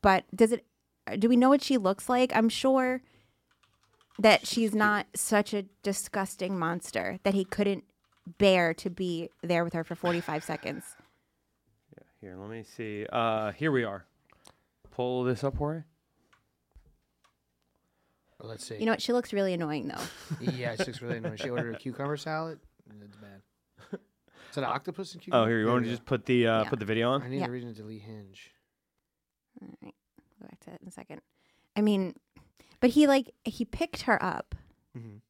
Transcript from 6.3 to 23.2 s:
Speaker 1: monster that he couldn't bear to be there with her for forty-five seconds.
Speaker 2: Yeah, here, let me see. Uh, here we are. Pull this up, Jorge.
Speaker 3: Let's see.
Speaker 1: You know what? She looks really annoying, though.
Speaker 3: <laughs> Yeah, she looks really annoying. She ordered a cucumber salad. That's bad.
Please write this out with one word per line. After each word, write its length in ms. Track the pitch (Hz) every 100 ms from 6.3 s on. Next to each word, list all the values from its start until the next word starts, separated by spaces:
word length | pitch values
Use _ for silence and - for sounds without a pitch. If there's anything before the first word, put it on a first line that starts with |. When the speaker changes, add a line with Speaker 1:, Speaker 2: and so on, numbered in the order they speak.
| - 185 190
Speaker 1:
monster 600 | 165 170 - 110 92 185
that 120 | 196
he 100 | 196
couldn't 400 | 185 - 202 196 - _ _ _ - -
bear 360 | 202 185 170
to 160 | 165 196
be 380 | 175 185 170 170 _
there 220 | 170 170
with 80 | 170
her 100 | 170
for 100 | 160
forty-five 500 | 165 180 170 170 156
seconds. 400 | - 156 - 151 - - _ _ _ _ _ _ _ _ _ -
Speaker 2:
Yeah, 80 | _ _
here, 160 | 101 90
let 140 | 101
me 120 | 113
see. 440 | 107 - 113 104 107
Uh, 420 | 117 113 110 107
here 200 | 98 156
we 100 | 135
are. 200 | 113 98 - _ _ _ - _ _ _ -
Pull 340 | - 123 127
this 180 | 123 123
up, 120 | 139 -
Jorge. 260 | 147 160 156 _ _ _ _ _ _ _ _ - _ _ _ _ _ _ _ _ _ _ _ _ _ _ _ _
Speaker 3:
Let's 220 | 110 110
see. 120 | - 110
Speaker 1:
You 80 | 220
know 60 |
what? 100 | 220
She 100 | -
looks 200 | 240 233
really 200 | 202 196
annoying, 360 | 175 165 151 143
though. 140 | - - - - 156
Speaker 3:
<laughs> 0 | 123
Yeah, 220 | 127 120 113
she 80 |
looks 180 | 180 117
really 160 | 120 117
annoying. 180 | 110 110
She 140 | -
ordered 240 | 120 117
a 40 | 110
cucumber 380 | 131 120 139 147
salad. 420 | 160 156 160 160 _ _ _ 104
That's 180 | 104
bad. 260 | 101